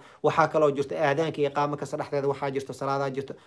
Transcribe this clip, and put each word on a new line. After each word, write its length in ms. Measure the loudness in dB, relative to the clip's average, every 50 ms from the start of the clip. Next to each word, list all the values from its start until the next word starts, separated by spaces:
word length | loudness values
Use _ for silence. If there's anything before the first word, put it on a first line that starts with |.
| -10 -18 -12 0
Waxaa 260 | 0 2 4 4 4 4
kaloo 220 | 4 4 4 4
jirto 220 | 4 2 -2 -4 -2
aadaanka 420 | 0 2 2 2 2 0 -2 0 0
iyo 100 | 0 0
iqaamo 260 | 2 0 0 0 -2
kasta 200 | -4 -6 -6 -6
dhexdeeda 320 | -6 -6 -4 -2 0 0 0
waxaa 220 | -2 -2 -4 -4
jirto, 220 | -4 -4 -6 -6
salaadaa 380 | -8 -6 -4 -2 -2 -2 -2 -2
jirto. 240 | -4 -6 -8 -8 -12 -16 -18